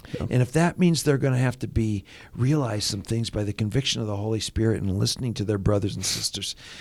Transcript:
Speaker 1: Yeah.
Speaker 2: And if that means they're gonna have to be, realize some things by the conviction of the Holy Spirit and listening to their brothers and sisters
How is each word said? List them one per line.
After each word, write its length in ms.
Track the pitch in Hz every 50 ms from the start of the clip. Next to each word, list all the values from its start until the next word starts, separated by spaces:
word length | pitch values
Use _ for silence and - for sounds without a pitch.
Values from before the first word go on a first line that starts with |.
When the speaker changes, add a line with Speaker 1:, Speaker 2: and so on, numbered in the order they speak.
| - - -
Speaker 1:
Yeah. 140 | - - 117
Speaker 2:
And 120 | - 127 123
if 80 | 117
that 260 | - 156 170 175 - -
means 240 | 180 175 165 139
they're 160 | - 151 139 135
gonna 220 | 135 139 127 123
have 180 | 127 127 120 -
to 80 | - -
be, 360 | - 117 113 110 107 101 101 - - - - - -
realize 500 | - 120 131 151 156 139 113 107 104 -
some 160 | - - 101
things 300 | 90 - 113 113 117 -
by 120 | - 107 104
the 100 | 101 104
conviction 460 | - 113 104 - 135 139 - - 120
of 60 | 113 107
the 100 | 104 98
Holy 220 | 101 110 113 107
Spirit 420 | 95 - - - 110 113 107 - -
and 160 | 98 92 101
listening 340 | 113 120 - - 127 123 107
to 80 | - 104
their 140 | 98 107 101
brothers 380 | 95 107 104 101 98 101 -
and 100 | 90 95
sisters 500 | - - - - - - - - - - - - - - -